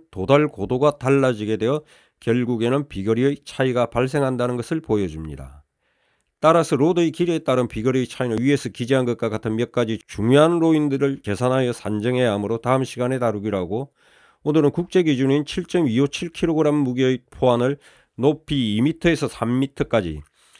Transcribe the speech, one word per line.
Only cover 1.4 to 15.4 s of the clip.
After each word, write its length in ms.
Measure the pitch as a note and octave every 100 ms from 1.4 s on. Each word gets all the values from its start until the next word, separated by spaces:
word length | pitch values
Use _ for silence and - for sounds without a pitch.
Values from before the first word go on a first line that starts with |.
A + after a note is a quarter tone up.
| G#2+ G#2+
되어 240 | A2+ D3+ - _ _ _
결국에는 680 | A#2+ A#2+ B2 A#2 A#2 C#3 C#3+
비거리의 520 | G2 G2 A2+ C3+ C#3+
차이가 440 | - - C3 B2 A#2
발생한다는 680 | A#2+ C3 D3 C3 B2 B2 B2
것을 260 | - D#3+
보여줍니다. 840 | - G#2 F#2 D#2 D#2 C#2 C2+ D2 _ _ _ _ _ _ _ _
따라서 360 | D#3 E3 D#3 C3
로드의 360 | D#3+ F3 E3
길이에 280 | - F3 D#3+
따른 280 | D3 B2+ A#2+
비거리의 400 | A2 A#2+ C3 B2
차이는 320 | - B2 A2
위에서 300 | C3 C#3+ A2
기재한 360 | - A#2+ C3+ B2
것과 240 | A#2 A2+
같은 260 | A2 A2+ A2
몇 160 | A#2+
가지 260 | B2 A2+ A2 -
중요한 560 | - A2 C#3 D#3+ E3+
요인들을 600 | E3 D#3 D3 C3+ C#3 C3+
계산하여 500 | - G2+ B2 C3 B2
산정해야 580 | A2+ G2+ G#2+ A2+ B2+ B2
하므로 260 | G2+ G2+ A2+
다음 240 | B2 C3
시간에 340 | B2+ B2 B2 C3
다루기로 400 | A#2 G#2 G#2 G2
하고, 340 | F2 A2 C#3 _ _ _ _ _
오늘은 280 | D3 D#3 D3
국제 300 | E3+ F3 F#3+
기준인 420 | D#3+ B2+ C3+ D3